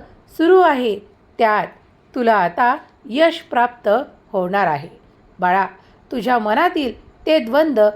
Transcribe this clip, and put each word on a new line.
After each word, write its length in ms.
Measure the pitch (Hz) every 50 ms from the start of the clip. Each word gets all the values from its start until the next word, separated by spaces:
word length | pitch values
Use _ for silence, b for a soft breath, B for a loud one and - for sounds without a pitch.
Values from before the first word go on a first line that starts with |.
| - - _ _ _ _ - -
सुरू 220 | 320 349 370 370
आहे, 400 | 359 320 285 254 254 226 196 202 - - _ _ _ _ _ -
त्यात 300 | 233 214 214 202 165 - - _ _ _ _ _ _ _ -
तुला 180 | 269 240 226 220
आता 440 | 202 180 170 175 - 247 240 269 302 - _ _ _ - -
यश 300 | 214 285 320 339 330 330
प्राप्त 500 | - - - 247 240 240 240 - - 208 202 247 294 - - _ _ _
होणार 360 | - 190 180 180 190 202 196 170
आहे. 220 | 151 143 147 175 - - _ _ _ _ _ _ _ -
बाळा, 260 | 185 180 180 196 190 180 - b b b b b b -
तुझ्या 280 | 294 247 185 247 247 233
मनातील 840 | 214 214 214 277 339 359 359 330 277 233 214 - - - - _ -
ते 140 | 311 311 311
द्वंद्व 500 | 240 226 240 285 320 320 262 214 214 208 208